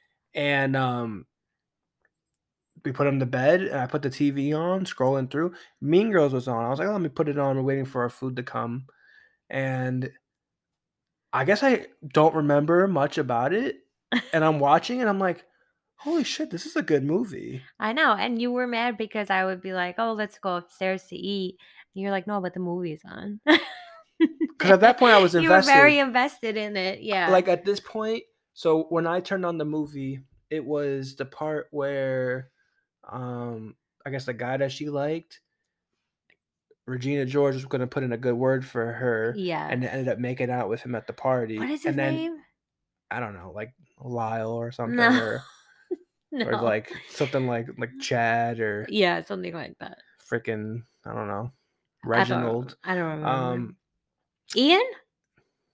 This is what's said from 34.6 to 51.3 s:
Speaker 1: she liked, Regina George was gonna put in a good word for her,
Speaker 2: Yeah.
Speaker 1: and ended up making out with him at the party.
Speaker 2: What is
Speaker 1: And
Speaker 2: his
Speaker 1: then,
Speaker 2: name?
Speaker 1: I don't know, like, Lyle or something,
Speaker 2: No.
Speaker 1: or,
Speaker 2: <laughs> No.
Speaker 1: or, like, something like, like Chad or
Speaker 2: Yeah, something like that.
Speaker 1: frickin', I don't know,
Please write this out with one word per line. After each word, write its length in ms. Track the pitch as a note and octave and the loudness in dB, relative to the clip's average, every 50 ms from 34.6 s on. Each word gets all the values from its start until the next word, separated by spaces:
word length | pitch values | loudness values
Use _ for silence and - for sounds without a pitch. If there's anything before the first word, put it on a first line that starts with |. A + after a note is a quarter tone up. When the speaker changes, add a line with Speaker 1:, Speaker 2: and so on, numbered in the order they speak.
| C#3 C3+ | -2 -2
Speaker 1:
she 180 | C3+ - D3+ D3+ | -4 -6 -8 -6
liked, 500 | C#3+ C#3 C#3+ D3+ D#3+ E3 - - - - _ _ _ _ _ _ _ _ _ _ _ _ _ _ _ _ _ _ _ _ _ _ _ _ _ _ _ _ - | -4 -2 -2 -2 -4 -6 -8 -14 -20 -20 _ _ _ _ _ _ _ _ _ _ _ _ _ _ _ _ _ _ _ _ _ _ _ _ _ _ _ _ -12
Regina 380 | B2+ B2+ B2 B2 C#3 C#3+ C#3+ C3+ | -10 -8 -6 -4 -2 -2 -2 -2
George 280 | B2+ C3+ C#3+ C#3+ C#3 C3+ | 0 2 2 2 2 2
was 100 | C3 C3+ | -2 -6
gonna 200 | C3 - B2+ B2+ | -6 -4 -4 -4
put 160 | B2+ - C#3+ | -4 -4 -4
in 100 | C3 B2 | -4 -4
a 60 | A#2 A2+ | -4 -2
good 160 | B2+ B2 A#2+ | -2 -2 0
word 320 | A#2+ C3 C3 C3+ C3 C3 | 2 2 2 2 0 -2
for 260 | - - A#2+ A2+ A#2 | -4 -4 -4 -4 -4
her, 420 | A2+ A#2 B2+ B2 A2+ A2 A2+ A#2 - | -4 -2 -2 0 0 0 0 -2 -4
Speaker 2:
Yeah. 320 | G3+ F#3 F3 D#3+ D3+ D3+ - | -4 -4 -4 -4 -4 -4 -4
Speaker 1:
and 140 | - B2 B2+ | -4 -4 -4
ended 240 | - - C3+ B2+ B2 | -4 -4 -4 -2 -2
up 100 | G#2+ A#2 | -2 -2
making 320 | B2 B2 B2+ B2+ B2+ B2 | -4 -6 -4 -4 -4 -2
out 180 | B2 B2 A2+ F#2+ | -2 -2 -2 -4
with 140 | A2+ A2+ | -4 -6
him 120 | - B2 A#2+ | -6 -8 -8
at 120 | G#2+ - | -8 -8
the 60 | - | -10
party. 460 | - - - C3 C3 B2 A#2 A2 A2 G#2+ | -10 -4 -2 0 0 0 -2 -4 -4 -6
Speaker 2:
What 120 | A2+ F#3 | -4 -4
is 140 | D4+ D4 - | -6 -4 -4
Speaker 1:
And 100 | - C3+ | -2 -2
Speaker 2:
his 20 | |
Speaker 1:
then, 180 | C#3+ C#4 - - | 0 0 -2 -2
Speaker 2:
name? 280 | D#4+ D#4+ E4+ D#4+ D4 - _ _ _ _ _ _ _ _ _ _ _ _ - | -2 -4 -6 -8 -10 -16 _ _ _ _ _ _ _ _ _ _ _ _ -10
Speaker 1:
I 100 | - B2 | -8 -6
don't 140 | A#2+ G#2 G2+ | -6 -8 -10
know, 180 | F2 F2 F#2 | -12 -14 -14
like, 200 | D#2 G#2 A2 B2+ _ _ D#3 _ _ - | -12 -12 -12 -12 _ _ _ _ _ -16
Lyle 520 | - B2 A#2+ A#2 A2 A2 A2+ A2+ A2 A2 | -12 -8 -6 -4 -4 -4 -4 -4 -4 -4
or 200 | A#2 A#2 A#2 A#2+ | -4 -6 -6 -6
something, 240 | B2+ - A#2+ A#3 A#3+ | -6 -6 -6 -2 2
Speaker 2:
No. 120 | A#3+ A#3 A#3 | 4 4 4
Speaker 1:
or, 340 | B3+ A#3+ A3 - - - - - - _ _ _ _ _ _ - | 4 4 2 0 -4 -6 -8 -14 -20 _ _ _ _ _ _ -10
Speaker 2:
<laughs> 420 | F#4 - _ _ _ _ _ - | -10 -10 _ _ _ _ _ -8
No. 140 | D4+ B3+ - | -6 -4 -2
Speaker 1:
or, 100 | - A#2 - | 0 0 0
like, 320 | A#2+ A2+ G#2 A2 A2+ - - - - - | 2 2 0 0 -2 -6 -16 -16 -16 -10
something 360 | - - D3 C3 C#3 C3+ C3 | -4 -4 -2 -2 0 -2 -2
like, 220 | B2 A#2+ A#2 A#2 C3 - A#2+ | 0 -2 -4 -4 -6 -8 -10
like 200 | A#2+ B2+ B2+ - | -10 -10 -10 -8
Chad 600 | - - C3 A#2 A#2 A2+ A#2 A#2 A#2 A#2 A#2 A2+ | -6 -2 0 0 2 2 2 0 0 -2 -2 -2
or 260 | A2 G#2+ G#2 G#2 G#2 - | -2 -2 -2 -4 -6 -2
Speaker 2:
Yeah, 340 | - G#3+ F#3+ F3 F3 E3+ | 0 2 2 2 0 -2
something 320 | - - - - - F2 E3+ | -6 -8 -10 -8 -8 -10 -10
like 240 | D#3+ C3 - - - | -12 -12 -14 -16 -16
that. 200 | - - - - _ _ _ _ - - | -16 -18 -18 -20 _ _ _ _ -10 -6
Speaker 1:
frickin', 540 | A#2+ A#2 - A#2+ A2 G#2+ G#2+ G#2+ A2 A#2 A2+ _ _ _ - | -6 -4 -4 -4 -6 -6 -6 -8 -10 -10 -12 _ _ _ -14
I 100 | A#2 A2 | -12 -10
don't 140 | A2+ G#2+ | -8 -8
know, 240 | G2+ | -8